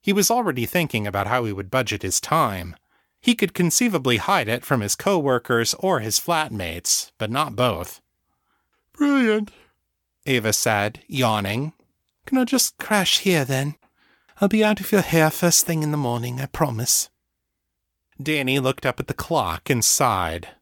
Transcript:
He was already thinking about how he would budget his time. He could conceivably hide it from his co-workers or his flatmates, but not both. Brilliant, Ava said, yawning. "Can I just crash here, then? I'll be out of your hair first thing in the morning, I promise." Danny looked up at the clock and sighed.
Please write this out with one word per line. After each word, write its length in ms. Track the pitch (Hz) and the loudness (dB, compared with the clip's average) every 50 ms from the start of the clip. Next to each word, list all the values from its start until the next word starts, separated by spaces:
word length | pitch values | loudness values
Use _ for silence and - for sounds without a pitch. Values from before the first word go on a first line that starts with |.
He 120 | _ 196 196 | _ 2 2
was 180 | 208 196 - | 2 4 2
already 340 | 233 247 233 185 135 123 117 | 2 2 0 0 -2 -2 -4
thinking 400 | - - 185 165 143 - 113 104 | 0 0 0 0 0 -2 -2 -2
about 220 | 104 92 101 98 | -2 -2 -2 0
how 180 | 101 120 127 120 | 0 0 0 0
he 80 | 110 101 | -2 -4
would 160 | 98 95 95 | -6 -8 -2
budget 320 | - 131 123 - 110 98 | -2 -2 -2 -2 -4 -4
his 180 | - 95 - - | -4 -4 -4 -4
time. 560 | - - 127 165 151 117 98 92 87 87 85 _ _ _ _ _ _ _ _ _ | -2 0 0 0 0 0 -2 -6 -8 -10 -14 _ _ _ _ _ _ _ _ _
He 160 | - 247 233 | 0 0 2
could 180 | - 208 180 _ | 2 0 -2 _
conceivably 640 | - 175 170 - - 240 240 190 156 127 131 120 | 0 0 2 2 2 0 2 0 0 2 2 0
hide 300 | 104 - - 202 180 123 | 2 2 2 0 2 2
it 160 | 104 117 120 - | 0 -4 -4 -2
from 180 | - 143 123 | -2 -2 0
his 140 | 104 101 - | 0 -2 -4
co-workers 800 | - - 196 202 175 143 139 127 120 - - 127 117 117 - - - | -2 0 0 2 2 2 2 0 0 0 0 0 2 2 0 -2 -2
or 200 | - 190 185 131 | 0 0 0 0
his 200 | 107 110 104 - | 0 -2 -2 -2
flatmates, 920 | - - 170 160 156 107 110 104 90 82 80 87 - - - - - - _ | -2 0 -2 -2 -2 -2 -4 -6 -6 -6 -8 -6 -4 -2 -2 -2 -4 -8 _
but 120 | _ 110 107 | _ -6 -4
not 260 | 117 139 151 - 110 | -2 -2 -2 -2 -2
both. 440 | 101 127 123 98 82 87 - - - _ _ _ _ _ _ _ _ _ _ _ _ _ _ _ _ _ _ _ | 0 0 0 0 -2 -8 -12 -14 -20 _ _ _ _ _ _ _ _ _ _ _ _ _ _ _ _ _ _ _
Brilliant, 580 | - 294 285 277 269 247 220 214 220 208 202 - _ _ _ _ _ _ _ _ _ _ _ _ _ _ | 0 0 2 4 4 4 4 2 0 -2 -6 -12 _ _ _ _ _ _ _ _ _ _ _ _ _ _
Ava 280 | 143 131 120 107 110 104 | 0 0 2 2 2 0
said, 480 | - - 120 110 101 101 107 - - _ | 2 0 0 2 2 0 -2 -4 -10 _
yawning. 680 | - 165 135 127 113 110 104 98 98 104 120 143 156 - _ _ _ _ _ _ _ _ _ _ | -8 -2 0 2 2 2 0 0 -2 -2 -4 -4 -6 -10 _ _ _ _ _ _ _ _ _ _
"Can 120 | - 269 | -4 -2
I 80 | 262 254 | -2 0
just 320 | 233 277 247 - - _ | 0 0 0 0 0 _
crash 420 | - - - 214 202 180 - - - | -10 -6 -2 0 0 2 2 0 0
here, 240 | - 196 180 156 135 | 2 2 2 2 2
then? 320 | 123 135 131 139 147 147 _ _ _ _ _ _ _ _ _ _ _ _ - | 0 0 -2 -2 -4 -6 _ _ _ _ _ _ _ _ _ _ _ _ 0
I'll 80 | 202 | 0
be 160 | 190 - 214 214 | 2 4 4 4
out 160 | 214 214 - | 4 2 0
of 120 | 190 - | 0 2
your 100 | - 196 | 2 2
hair 280 | - - - 165 156 156 | 2 4 4 4 4 4
first 360 | - - - 175 165 - - | 2 2 2 4 4 2 2
thing 180 | - 165 160 151 | 0 -2 -2 0
in 80 | 151 | -2
the 60 | 151 | -2
morning, 420 | 147 139 120 120 120 120 123 123 127 | 0 0 -2 -2 -2 -4 -6 -6 -6
I 60 | 135 | -8
promise." 640 | - - - 160 139 117 110 123 - - - - - _ _ _ _ _ _ _ _ _ _ _ _ _ _ _ _ _ _ _ _ _ - | -8 -2 -2 -2 -2 0 -4 0 0 0 0 -2 -4 _ _ _ _ _ _ _ _ _ _ _ _ _ _ _ _ _ _ _ _ _ -10
Danny 380 | 135 147 156 147 135 131 135 139 | -6 -4 -2 -2 0 0 0 2
looked 260 | 131 131 135 - - | 0 0 -2 0 -2
up 140 | 131 - - | -4 -2 -2
at 80 | - | -6
the 60 | - 139 | -8 -6
clock 560 | - - - 170 151 110 87 82 - _ - | -8 -4 -2 -2 0 0 -2 -4 -6 _ 0
and 140 | 139 120 110 | 0 2 2
sighed. 680 | - - - 143 123 104 92 87 80 80 85 87 - - _ | 0 2 2 2 2 2 0 -2 -2 -4 -6 -10 -14 -20 _